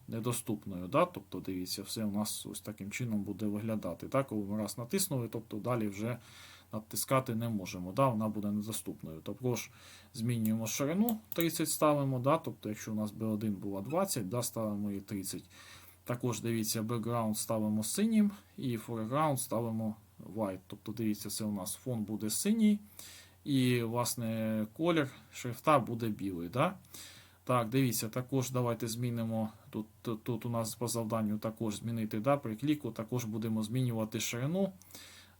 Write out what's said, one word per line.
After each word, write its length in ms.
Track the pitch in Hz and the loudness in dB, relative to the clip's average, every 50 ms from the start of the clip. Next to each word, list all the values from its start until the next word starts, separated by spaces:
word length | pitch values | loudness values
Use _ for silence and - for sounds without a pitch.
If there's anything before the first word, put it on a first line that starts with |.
| - - | -12 -8
недоступною. 800 | 113 113 107 127 117 - - - 107 104 - 104 95 87 90 90 | -6 -4 -2 -2 -2 -2 -2 -2 -4 -4 -4 -6 -8 -6 -4 0
Да? 160 | 90 151 175 | 2 2 2
Тобто, 360 | 175 - - - - - 92 | 2 0 -6 -12 -10 -8 -8
дивіться, 420 | - 95 95 90 90 92 - - 101 | -6 -4 -4 -4 -4 -4 -6 -6 -6
все 220 | - - 113 110 | -6 -6 -4 -2
у 60 | 104 | -2
нас 360 | 98 104 107 - - - - | 0 0 -2 -2 -4 -6 -8
ось 140 | 104 101 - | -8 -10 -10
таким 300 | - 104 101 - 98 98 | -10 -10 -10 -10 -10 -8
чином 320 | - - 127 120 110 104 98 | -6 -4 -2 -2 0 -2 -2
буде 240 | 98 98 92 110 | -2 -4 -2 -2
виглядати. 640 | 104 101 104 110 113 110 104 - 90 85 - - 92 | -2 -2 -2 -2 -2 -2 -2 -4 -4 -6 -6 -6 -2
Так? 200 | - 135 135 - | 0 0 0 0
Коли 160 | 107 107 101 | -2 -4 -2
ми 140 | 98 104 107 | -2 -2 -2
раз 200 | 104 101 - - | -2 -4 -4 -6
натиснули, 500 | 117 123 - 196 190 - 147 127 117 113 | -6 -2 -2 0 0 0 0 -2 -2 -2
тобто 280 | - 117 107 - - | -4 -8 -8 -8 -8
далі 320 | 107 98 120 123 117 107 104 | -6 -2 -2 0 0 0 -2
вже 300 | 98 98 107 120 123 123 - - - - - - - - - - - | -2 -4 -4 -4 -4 -6 -10 -16 -20 -20 -20 -20 -20 -20 -14 -10 -10
натискати 640 | 110 - - - 107 - - 135 131 127 - 113 | -10 -8 -6 -6 -4 0 2 2 2 2 2 0
не 140 | 113 117 117 | -2 0 -2
можемо, 440 | 113 101 92 95 101 90 90 90 95 | -2 -2 -4 -4 -6 -6 -6 -2 2
да, 160 | 135 135 131 | 4 4 4
вона 200 | 113 107 110 110 | 4 2 0 0
буде 220 | 104 107 101 104 | 0 0 0 0
недоступною. 720 | 101 107 104 110 110 - - - 82 - - 80 80 80 | 0 0 0 -2 -4 -4 -4 -6 -8 -8 -8 -10 -10 -10
Також 500 | - - 101 - 127 127 120 110 - - - - - - - - - - - | -8 -8 -6 -2 0 0 0 0 -2 -6 -12 -18 -20 -20 -20 -20 -20 -14 -8
змінюємо 520 | 113 110 123 120 117 110 110 110 113 113 | -4 -2 0 2 2 2 2 2 2 0
ширину, 540 | 110 - - 143 139 170 196 220 240 220 214 - - - | -2 -2 0 0 2 2 4 4 2 2 0 -4 -2 2
тридцять 360 | - 165 165 160 - 160 151 | 4 4 4 4 2 0 0
ставимо, 500 | - - 156 151 147 143 139 135 131 127 | 2 4 6 6 6 6 4 2 2 2
да, 200 | 120 139 156 160 | 4 4 4 4
тобто, 300 | - 123 107 - - 104 | 2 -2 -8 -6 -4 -6
якщо 240 | 107 107 - 113 110 | -6 -4 -4 -2 0
у 20 | |
нас 160 | 107 107 104 | 0 0 0
Б 140 | 92 107 110 | -2 -2 0
один 280 | 110 110 104 113 110 101 | 0 2 2 2 0 0
була 280 | 90 92 101 98 95 | 0 -2 -4 -4 -4
двадцять, 480 | 98 123 151 175 196 196 - 131 98 92 | -2 0 2 2 2 2 2 0 -2 0
да, 140 | 117 123 120 | 0 0 0
ставимо 480 | - - 117 113 107 104 101 104 104 | -2 -2 -2 0 0 0 0 -2 -2
її 100 | 101 98 | -2 -4
тридцять. 440 | 98 - 107 98 95 - - 90 - - - - - - - - - - - - - | -4 -4 -4 -4 -4 -4 -6 -8 -8 -12 -18 -20 -20 -20 -20 -20 -20 -20 -20 -10 -6
Також, 360 | - 123 123 - 123 113 101 | -4 -2 0 0 0 0 0
дивіться, 420 | 107 117 117 113 110 110 - 117 107 | 0 0 2 2 2 2 0 0 0
бекграунд 560 | 113 123 117 107 113 120 120 113 110 104 - | 0 0 -2 0 0 0 2 2 0 0 0
ставимо 460 | - - 113 110 107 107 107 107 107 | 0 0 0 2 2 2 2 2 2
синім 460 | - - - 214 226 220 214 208 202 202 - - - - - | 0 0 2 4 6 8 8 6 6 4 0 -8 -16 -10 -4
і 180 | 131 131 120 | -2 -2 0
фореграунд 640 | 110 - - 120 113 110 110 131 147 160 156 139 127 | -2 -2 -4 -4 -4 -2 0 2 2 4 4 2 2
ставимо 560 | - - 107 110 120 113 113 113 113 110 110 - - - - - - - 90 | 0 0 0 0 0 0 0 0 0 -2 -2 -4 -8 -20 -18 -16 -14 -8 -4
white. 220 | 110 107 98 92 95 - | -2 -2 -2 -2 -4 -8
Тобто, 260 | - 104 104 - - 104 | -12 -14 -10 -8 -8 -4
дивіться, 380 | 117 113 107 104 104 - 104 | 0 0 0 0 0 -2 -6
це 140 | - - 113 | -6 -4 -2
у 80 | 107 104 | -2 -2
нас 220 | 98 92 92 - | -2 -2 -4 -6
фон 280 | - - 127 123 113 104 | -6 -4 -4 -2 -2 -2
буде 280 | 98 110 98 107 107 | -2 -2 -2 -2 -2
синій 480 | 104 - - 202 220 226 214 214 208 208 - - - - - - - - - - - - - | -2 0 2 2 4 6 6 6 6 4 2 -6 -18 -18 -18 -16 -18 -18 -20 -20 -20 -10 -2
і, 380 | 156 139 135 127 127 123 120 117 | 2 4 4 6 6 4 4 2
власне, 840 | 113 117 120 120 117 - 123 117 113 113 113 110 110 110 110 107 107 - | 2 0 0 0 0 0 -2 -2 -2 0 0 0 0 2 0 0 -2 -2
колір 340 | - 160 175 170 160 139 131 - - - - - | 0 2 4 4 4 4 2 -2 -10 -18 -18 -12
шрифта 460 | - - 123 113 - - 160 151 139 | -8 -6 -6 -6 0 4 6 6 6
буде 300 | 107 - 120 113 117 113 | 6 2 -2 0 0 0
білий, 400 | 104 98 95 98 92 85 85 87 | -2 -2 -2 -2 -2 -2 -4 -2
да? 260 | 90 123 151 185 202 - - - - - - - - - - - - - _ | 0 2 2 2 0 -4 -12 -18 -16 -16 -16 -16 -18 -20 -20 -20 -20 -8 _
Так, 240 | - 123 123 113 107 | 2 2 2 2 4
дивіться, 400 | 123 135 135 123 113 - 120 110 | 4 4 4 4 4 0 -2 -2
також 420 | - 127 123 - 139 135 123 127 | -2 -4 -2 0 0 0 0 2
давайте 380 | 131 127 123 120 117 110 123 117 | 2 2 2 2 2 0 -2 -4
змінимо, 640 | 110 117 123 123 117 117 113 113 113 110 110 107 - - - - | -2 -2 -2 -2 0 0 0 0 0 0 0 -2 -4 -8 -14 -8
тут, 160 | - 110 107 - - - - | -6 -6 -6 -6 -8 -10 -6
тут, 220 | 120 113 107 - | -6 -6 -4 -2
тут 220 | - 120 107 - | -2 -2 -2 -2
у 40 | 120 | -2
нас 240 | 117 117 113 110 - | 0 0 0 -2 -2
по 140 | - 120 113 | -2 -2 -2
завданню 500 | - 117 113 107 117 113 110 104 107 107 | 0 0 0 0 0 2 2 2 0 0
також 380 | - 110 110 - 117 113 107 | -2 -4 -4 -2 -2 -2 -2
змінити, 440 | - - 117 117 113 110 107 - 107 | -2 -4 -4 -2 -2 -2 -2 -2 0
да, 160 | 104 139 143 | 2 4 2
при 200 | 139 - 117 110 | 2 2 -2 -4
кліку 340 | 107 - 147 151 147 - 117 | -2 0 0 0 0 -2 -4
також 340 | 107 - 110 - 123 123 120 | -4 -6 -4 -2 -2 -2 -2
будемо 380 | 107 110 117 110 117 110 110 107 | -2 -2 -2 0 0 0 0 0
змінювати 580 | 101 117 127 127 123 117 113 107 107 - 107 | 0 0 0 0 2 2 0 0 -2 -2 -2
ширину 520 | 104 - - 120 127 147 170 190 196 185 - - - - - - - - - - - - - - | -2 -2 -2 -2 0 0 2 2 2 0 0 -4 -16 -20 -18 -18 -18 -18 -20 -20 -20 -20 -20 -10